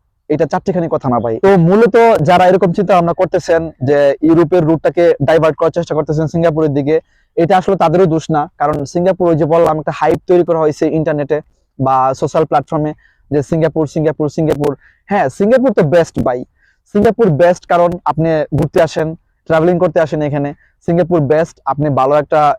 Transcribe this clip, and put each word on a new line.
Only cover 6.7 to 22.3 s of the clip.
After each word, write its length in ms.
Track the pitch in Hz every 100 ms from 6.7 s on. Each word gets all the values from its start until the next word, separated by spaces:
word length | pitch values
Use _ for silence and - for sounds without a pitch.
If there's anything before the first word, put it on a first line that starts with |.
দিকে, 260 | 139 139 160 - _ _ -
এটা 220 | 165 190
আসলে 180 | 185 196
তাদেরও 300 | 170 165 185
দোষ 240 | 160 -
না, 200 | 156 151 -
কারণ 260 | 147 151
সিঙ্গাপুর, 440 | 139 175 180 185 180
ওই 80 | 160
যে 80 |
বললাম, 340 | 151 165 165 156
একটা 140 | 151
হাইপ 260 | 147 151 160 -
তৈরি 180 | 180
করা 140 | 170 165
হয়েছে 280 | 156 147 160
ইন্টারনেটে 540 | 156 156 151 143 151 - _ _ -
বা 360 | 131 131 131
সোশ্যাল 300 | 135 151 -
প্ল্যাটফর্মে 500 | 120 156 135 160 151 - _ _ _
যে 120 | 143
সিঙ্গাপুর, 440 | 139 165 156 156 156
সিঙ্গাপুর, 420 | - 156 147 151
সিঙ্গাপুর। 480 | - 156 147 143 139 _ _ _
হ্যাঁ, 220 | 202 147
সিঙ্গাপুর 440 | - 202 254 254
তো 100 | 220
বেস্ট 400 | 165 170 160 -
ভাই, 220 | 123 123 - _ _ _ _
সিঙ্গাপুর 380 | 208 220 214 233
বেস্ট, 360 | 143 175 180 -
কারণ 240 | 175 175 175
আপনি 240 | - 147 165 160 143
ঘুরতে 280 | 143 156 -
আসেন, 320 | 165 - 156 160 _ _ -
ট্রাভেলিং 320 | 160 160 180
করতে 220 | 180 160
আসেন 220 | 160 160
এখানে, 320 | 151 147 143 156 _ _ -
সিঙ্গাপুর 340 | 170 170 175
বেস্ট। 400 | 139 143 165 -
আপনি 260 | - 139 151
ভালো 240 | 131 131
একটা 400 | 147 143